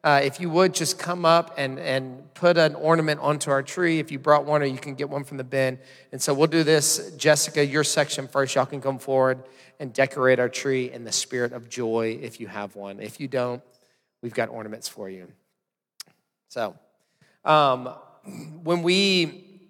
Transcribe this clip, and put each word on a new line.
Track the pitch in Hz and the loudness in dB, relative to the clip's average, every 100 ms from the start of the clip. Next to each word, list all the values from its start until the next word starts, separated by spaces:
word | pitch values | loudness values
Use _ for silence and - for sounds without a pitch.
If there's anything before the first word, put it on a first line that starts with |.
Uh, | 156 143 | 4 4
if | 139 135 | 2 -4
you | 175 | -2
would, | 160 185 | 4 4
just | 185 160 - | 2 -4 -4
come | 165 180 | -6 0
up | 170 170 170 - | 4 4 4 -4
and, | 139 131 | -6 -4
and | 135 135 131 127 - | -2 -2 -4 -14 -20
put | - 175 170 | 0 4 6
an | 156 | 4
ornament | 147 156 160 156 147 | 2 2 2 2 0
onto | 135 147 147 | 0 -2 0
our | 139 | -2
tree | 135 - 175 160 | -2 -2 0 0
if | 147 | -2
you | 135 | -4
brought | 135 147 | 4 4
one, | 143 151 | 4 0
or | 139 | 0
you | 131 | -4
can | 147 | -10
get | 135 143 | -8 -6
one | 147 | -6
from | 135 143 | -8 -10
the | |
bin. | 127 135 131 127 - - _ | -4 0 0 -2 -14 -20 _
And | 131 | -6
so | - | -2
we'll | 139 160 | 2 4
do | 165 | 4
this. | 151 156 135 - 196 156 | 4 4 4 -2 -6 0
Jessica, | 147 147 - 151 | 4 4 2 0
your | 143 143 | 2 2
section | 143 - 139 - 135 | 0 0 -2 -4 -4
first. | 143 135 | -2 0
Y'all | 135 131 | 0 0
can | 143 | -2
come | 135 135 | -6 -6
forward | - 135 131 131 127 - - _ | 0 2 2 0 -6 -20 -20 _
and | 139 | -10
decorate | 113 135 143 131 127 | 0 0 2 2 4
our | 123 | 2
tree | - 139 131 123 | -2 -2 -2 -4
in | 123 | -8
the | 117 | -6
spirit | - - 127 120 | -6 -4 -4 -4
of | 123 117 | -6 -14
joy | 123 113 113 113 113 | -6 -2 0 -2 -4
if | 120 - | -10 -12
you | 110 | -12
have | 104 104 101 | -10 -10 -10
one. | 98 98 | -14 -12
If | 104 - | -14 -10
you | 139 | -6
don't, | 131 123 123 _ _ _ _ _ _ | -4 -4 -6 _ _ _ _ _ _
we've | 120 | -10
got | 113 113 | -4 -6
ornaments | 117 107 110 - | -6 -12 -12 -14
for | - 98 | -12 -14
you. | 95 90 98 _ _ _ _ _ _ - _ _ _ _ | -14 -20 _ _ _ _ _ _ _ -20 _ _ _ _
So, | - 107 90 _ _ _ _ _ _ - | -8 -8 -8 _ _ _ _ _ _ 2
um, | 156 143 127 127 - - _ - - - 156 | 4 4 0 -4 -14 -20 _ -20 -16 -16 -12
when | 165 175 | -2 0
we | 170 185 196 185 165 - - - _ | 2 2 4 2 0 -4 -20 -20 _